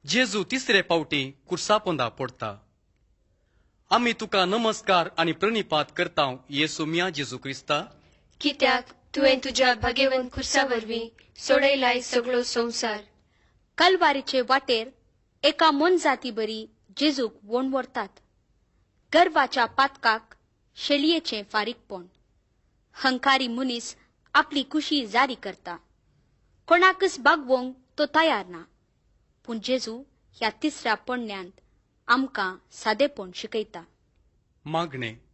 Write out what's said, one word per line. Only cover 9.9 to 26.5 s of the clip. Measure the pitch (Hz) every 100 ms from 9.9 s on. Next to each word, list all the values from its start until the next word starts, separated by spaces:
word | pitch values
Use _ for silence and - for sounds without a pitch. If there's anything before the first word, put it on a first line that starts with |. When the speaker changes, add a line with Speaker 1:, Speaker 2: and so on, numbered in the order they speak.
| 240 269 262 247
Speaker 2:
कुर्सा | - 262 285
वरवीं | 277 233 220 233 226 _ _ -
सोडयलाय | - 269 277 277 247 247
सगळो | 240 247 240 247
संवसार. | 247 240 233 226 233 208 - _ _ _ _ _ _ -
Speaker 3:
कलवारीचे | 349 370 330 277 262 262
वाटेर | 233 269 - 226 233 _ _ _ _ _
एका | 285 311 320
मनजाती | 285 330 359 302 254 254
बरी | 214 214 220 220 _ _ 196
जेजूक | 294 269 226 -
वोण | 202 240 262
व्हरतात. | 262 247 247 196 _ _ _ _ _ _ _ _ _ _
गर्वाच्या | 311 359 311 262 262 226
पातकाक | - 277 - 240 220 _ - _ _ _ -
शेळयेचें | - 285 302 330 - 214
फारीकपण. | 202 214 208 233 _ 190 180 _ _ _ _ _ _ _ _ -
हंकारी | 269 254 277 269 254
मनीस | 233 262 233 - - _ _ _
आपली | 285 302 285
कुशी | 262 311 285 294 220
जारी | 226 269 233
करता. | 202 180 - 170 _ _ _ _ _ _ _